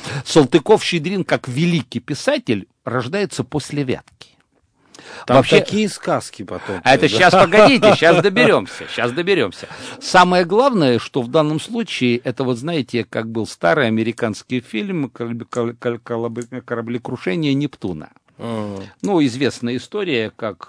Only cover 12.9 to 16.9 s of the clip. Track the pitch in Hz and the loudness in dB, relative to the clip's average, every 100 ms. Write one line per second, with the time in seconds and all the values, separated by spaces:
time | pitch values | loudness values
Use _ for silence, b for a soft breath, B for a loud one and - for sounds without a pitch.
12.9 | 117 110 120 113 113 104 - 170 160 120 | -6 -4 -6 -6 -6 -8 -2 0 2 2
13.9 | 110 110 113 117 101 - 127 - 214 202 | 0 -2 -2 -4 -4 -6 -8 -4 -6 -4
14.9 | 180 131 - 117 117 113 127 117 120 123 | -4 -6 -8 -10 -10 -8 -4 -4 -4 -6
15.9 | 120 - 117 117 117 117 127 - 120 117 | -8 -8 -6 -6 -8 -10 -14 -8 -8 -6